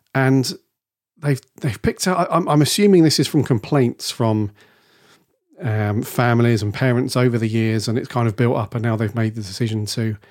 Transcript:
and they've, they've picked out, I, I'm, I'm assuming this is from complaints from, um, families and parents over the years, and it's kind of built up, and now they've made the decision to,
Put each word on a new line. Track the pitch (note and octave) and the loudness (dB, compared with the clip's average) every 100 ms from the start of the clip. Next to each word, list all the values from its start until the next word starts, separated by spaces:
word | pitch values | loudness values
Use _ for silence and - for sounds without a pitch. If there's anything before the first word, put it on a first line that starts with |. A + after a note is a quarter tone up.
| _ | _
and | C3 C3 C3+ B2+ F#3 _ _ _ _ _ _ | -2 2 2 0 -6 _ _ _ _ _ _
they've, | D3 C3+ - - | -4 -4 -4 -8
they've | D3 G2+ | -6 -4
picked | - - - | -4 -4 -2
out, | F3 F3+ | -2 0
I, | E3 | 0
I'm, | - | 0
I'm | D3+ | 2
assuming | C#3+ - G#3 F#3 | 2 4 6 6
this | D#3+ - | 6 4
is | C3+ | 0
from | D#3 | 0
complaints | A#2+ A#2+ - D3 A#2+ - - | 0 -2 0 2 2 0 -10
from, | - A2+ G#2+ G#2 - _ _ _ _ _ _ _ _ _ _ | -2 0 0 -2 -8 _ _ _ _ _ _ _ _ _ _
um, | - G#2+ G#2 G#2 | -4 -2 -2 -2
families | - - A#2+ A#2 A#2 A2+ | -4 -2 2 4 4 2
and | G#2 | 0
parents | G2 C3 A#2+ C3+ B2+ | -2 0 0 0 0
over | B2 A#2 | 0 2
the | A2 | -2
years, | A2+ A2 A2 G2+ | 0 0 0 -2
and | A#2 | -4
it's | - | -4
kind | B2 A#2 | -2 -2
of | G#2 | 0
built | A#2+ C3+ | 0 0
up, | G#2+ A#2+ | -2 -4
and | |
now | A2+ A2 | -2 -2
they've | A2 A#2 | -2 -2
made | A2 A2 | -4 -4
the | |
decision | G2+ F#2+ A#2 G#2+ G#2 | -10 -6 -4 -4 -6
to, | - A2 G#2 - | -4 -4 -6 -12